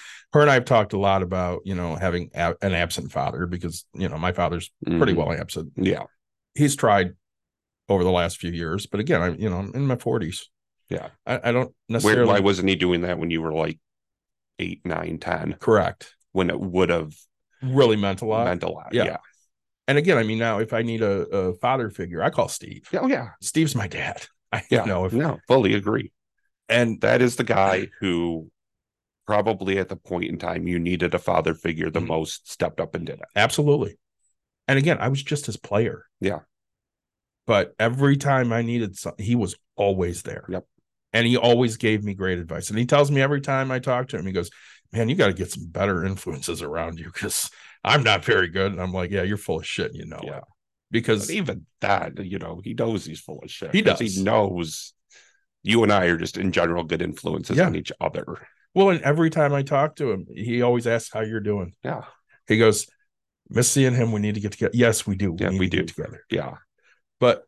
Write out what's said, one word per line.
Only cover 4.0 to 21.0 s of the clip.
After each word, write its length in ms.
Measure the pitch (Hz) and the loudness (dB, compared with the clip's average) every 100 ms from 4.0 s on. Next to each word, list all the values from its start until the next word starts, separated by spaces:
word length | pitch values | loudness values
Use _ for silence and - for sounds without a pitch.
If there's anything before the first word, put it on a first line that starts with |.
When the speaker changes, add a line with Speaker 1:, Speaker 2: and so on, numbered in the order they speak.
| 92 | -6
Speaker 1:
know, 100 | 78 | -2
my 140 | 90 | -2
father's 400 | 90 85 85 - - - | 0 0 -2 -8 -10 -2
pretty 120 | 85 95 | 2 2
Speaker 2:
Mm-hmm. 20 | 82 | 2
Speaker 1:
well 180 | 78 | 0
absent. 400 | 82 - - 82 - | -4 -6 -10 -10 -2
Speaker 2:
Yeah. 280 | 95 85 - _ _ _ _ - | -2 -2 -6 _ _ _ _ 0
Speaker 1:
He's 200 | 143 - | 0 4
tried 360 | 117 101 92 - _ _ _ _ _ _ - | 4 4 2 -4 _ _ _ _ _ _ 0
over 140 | 98 | 2
the 80 | 90 | 4
last 260 | 90 87 - | 2 0 -4
few 140 | 85 | -8
years, 340 | 85 82 95 - | -6 -4 -6 -4
but 140 | 101 | -4
again, 220 | 151 117 | 0 2
I'm, 140 | 87 76 | 2 -2
you 100 | 107 | -2
know, 80 | 90 | -2
I'm 160 | 98 | -4
in 120 | 123 139 | -4 -2
my 100 | 120 | -2
forties. 520 | 120 123 80 - - _ _ _ - | -2 -2 -2 -8 -14 _ _ _ -8
Speaker 2:
Yeah. 200 | 90 - _ - | -8 -8 _ -6
Speaker 1:
I, 240 | 127 120 | -2 0
I 20 | |
don't 160 | 123 127 | 0 -2
Speaker 2:
Where, 60 | _ - | _ -4
Speaker 1:
necessarily 380 | 113 104 117 113 | 0 4 6 6
Speaker 2:
why 120 | 101 | 6
wasn't 300 | 98 90 98 | 4 2 2
he 60 | 87 | 2
doing 260 | 90 87 | 2 2
that 180 | 87 85 | 0 -2
when 120 | 85 | -2
you 100 | 82 | -2
were, 120 | 80 | -2
like, 260 | 78 80 80 _ _ _ _ _ _ _ - | -2 -2 -4 _ _ _ _ _ _ _ -10
eight, 220 | 90 - 87 | -8 -6 -6
nine, 340 | 82 82 82 | -6 -6 -8
ten? 380 | 90 85 78 - | -4 -4 -4 -2
Speaker 1:
Correct. 560 | - 107 85 - - _ _ | 4 4 4 -4 -18 _ _
Speaker 2:
When 180 | 95 87 | -2 0
it 100 | - | -2
would 300 | 95 90 87 | -2 2 2
have 240 | 85 78 - _ _ _ - | 2 -2 -12 _ _ _ -10
Speaker 1:
Really 320 | 127 135 123 107 | 0 4 6 4
meant 260 | 101 92 | 0 -2
a 40 | 110 | -2
lot. 200 | 110 98 | 0 0
Speaker 2:
meant 160 | 90 | 0
a 60 | 87 | -4
lot. 200 | 80 - | -6 -4
Speaker 1:
Yeah. 120 | 117 90 | -2 0
Speaker 2:
Yeah. 120 | 82 - _ _ _ _ _ - | -4 -12 _ _ _ _ _ 0
Speaker 1:
And 100 | 143 | 2
again, 200 | 170 135 | 4 4
I 60 | |
mean, 140 | 107 110 | 2 0
now 220 | 117 104 | 0 0
if 140 | 110 | -2
I 80 | 117 | -2
need 180 | 117 113 | -2 0